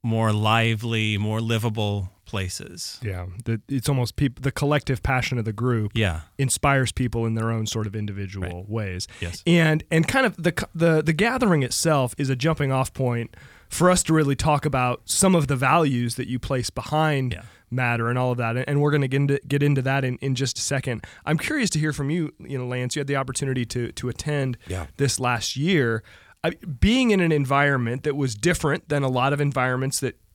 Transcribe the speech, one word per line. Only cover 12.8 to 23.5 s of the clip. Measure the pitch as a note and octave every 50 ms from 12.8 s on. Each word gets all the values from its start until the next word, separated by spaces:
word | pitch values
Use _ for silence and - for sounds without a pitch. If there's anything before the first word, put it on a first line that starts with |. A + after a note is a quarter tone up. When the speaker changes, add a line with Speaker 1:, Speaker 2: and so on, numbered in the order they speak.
| C3 - -
Speaker 2:
point | - C3 B2 A#2+ A#2 A#2+ - - - - - - - - _
for | - - E3 F3+
us | F3+ F3+ -
to | - D#3+
really | D#3 D3+ C#3 C#3
talk | - - D#3+ D3 C#3+ -
about | D3+ C3+ C3 B2+ B2 B2 - _
some | - - - F#3+ G3 F#3
of | E3+ C#3+
the | B2 C#3+
values | B2 C#3 B2+ D3 E3+ D#3+ C#3 C3 A#2+ A#2+ A#2 -
that | - A#2
you | - B2+ A#2+
place | - - C#3 B2+ A#2 -
behind | - - - - D3+ D3+ D#3+ D#3 D3 C#3 C3 B2+ -
Speaker 1:
Yeah. | - - - - _ _ _
Speaker 2:
Matter | B2 B2+ B2+ A#2+ A#2+ A#2 A2+ A#2
and | A#2+ B2+
all | B2+ B2+
of | B2
that. | A#2+ A#2+ A2+ A#2
And, | B2+ C3 -
and | C#3+ C#3+
we're | D3 D3
gonna | C#3+ D3 C#3
get | B2+ C3 C#3
into, | C#3+ C#3 C#3 C#3 -
get | - C#3 C#3+ C#3+
into | C#3+ C#3+ C#3 B2+
that | C3 C3+ C#3 C3
in, | B2+ B2
in | - - C#3 C3
just | A#2+ C3+ B2+ - -
a |
second. | - - C#3+ B2+ - C#3 A#2+ - - - - - _
I'm | - D#3 D#3
curious | - - D#4 D4 A#3+ F3
to | - D#3
hear | D3+ D#3 C#3+
from | - C#3 C#3
you, | D#3 F3+ D#3+ D3+ - _
you | - B2 C#3
know, | B2+ B2+
Lance. | B2 B2 B2+ B2+ B2 -
You | D3+
had | C#3
the | C3+ C#3+
opportunity | C#3 C#3 C3+ C3 - C#3+ C3+